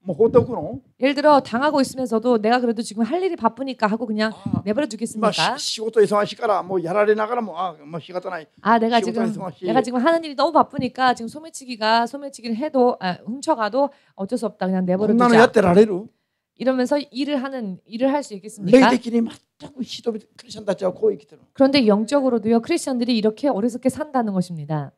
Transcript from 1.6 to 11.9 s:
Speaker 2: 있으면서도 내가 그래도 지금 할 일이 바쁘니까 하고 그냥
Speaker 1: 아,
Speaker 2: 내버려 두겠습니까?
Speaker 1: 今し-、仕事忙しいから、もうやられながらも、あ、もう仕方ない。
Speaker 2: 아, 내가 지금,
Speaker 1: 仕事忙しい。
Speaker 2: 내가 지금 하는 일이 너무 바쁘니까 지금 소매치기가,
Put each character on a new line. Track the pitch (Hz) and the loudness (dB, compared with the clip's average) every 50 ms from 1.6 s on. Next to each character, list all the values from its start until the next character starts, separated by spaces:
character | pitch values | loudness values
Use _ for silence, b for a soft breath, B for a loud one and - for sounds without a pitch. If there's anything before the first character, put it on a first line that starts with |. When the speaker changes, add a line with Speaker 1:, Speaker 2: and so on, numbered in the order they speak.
| 262 302 302 294 269 | 0 0 2 0 0
Speaker 2:
있으면서도 | 254 - 262 262 247 226 220 220 247 247 226 | 0 -2 -8 -6 -2 -2 -2 2 2 0 2
내가 | 202 220 233 254 | 2 2 2 2
그래도 | 240 240 233 202 233 | 2 -2 -2 -4 -6
지금 | - 214 202 233 | -10 -4 -4 -4
할 | 208 285 359 370 | -2 -2 -2 -2
일이 | 381 339 | -2 -4
바쁘니까 | - - 226 226 - 269 269 254 - - 208 | 0 -2 -2 -2 -2 -8 -10 -6 -2 -2 -2
하고 | 202 226 247 | -2 -2 -4
그냥 | 208 220 214 214 220 220 | -4 -2 -2 -2 -4 -4
Speaker 1:
아, | - - - - - - | -8 -6 -4 -4 -4 -2
Speaker 2:
내버려 | 196 214 233 294 | -2 -2 -2 -2
두겠습니까? | - - 196 220 226 - 220 214 214 185 | -4 -4 -8 -8 -8 -6 -2 -2 0 0
Speaker 1:
今 | - 160 180 233 285 | 2 0 0 -2 -4
し-、 | 294 - - | -6 -8 -8
仕 | - 220 | -6 -6
事 | 226 226 233 | -2 2 4
忙 | 208 180 202 208 208 | 4 4 4 0 0
し | - - | -2 -4
い | |
か | - 240 | -6 -2
ら、 | 226 208 175 165 | 0 0 0 -2
も | 175 190 | -2 -4
う | 190 | -4
や | 180 160 180 | -4 -2 0
ら | 208 208 | 0 2
れ | 208 214 | 2 2
な | 214 214 | 0 0
が | 214 240 | -4 -4
ら | 240 233 | -6 -6
も、 | 202 160 160 | -6 -6 -6
あ、 | 185 185 160 156 147 | -6 -6 -8 -10 -18
も | 143 160 170 | -12 -12 -12
う | |
仕 | - - 180 | -12 -8 -10
方 | 180 180 185 | -8 -8 -8
な | 180 170 | -10 -10
い。 | 160 _ _ _ - | -12 _ _ _ 0
Speaker 2:
아, | 196 226 233 | 2 2 2
내가 | 220 226 240 233 202 | 2 2 2 2 0
지금, | 226 226 226 226 | 0 -2 -2 -2
Speaker 1:
仕 | 226 220 - | -2 -4 -6
事 | 196 185 | -10 -12
忙 | - _ | -12 _
し | 185 | -6
い。 | |
Speaker 2:
내가 | 180 - - 214 | 0 0 0 0
지금 | 233 240 247 | 0 -2 0
하는 | 233 320 330 330 330 | 2 2 2 2 0
일이 | 311 285 | -4 -2
너무 | 240 277 330 311 | 0 0 2 4
바쁘니까 | 302 247 - - 285 262 247 - - 254 254 247 | 2 2 2 0 -6 -6 -6 -4 0 0 0 0
지금 | 240 233 226 | 0 -4 -12
소매치기가, | - 294 311 320 320 - 277 247 254 208 214 214 | -14 -14 -18 -16 _ -18 -14 -12 -10 -4 0 2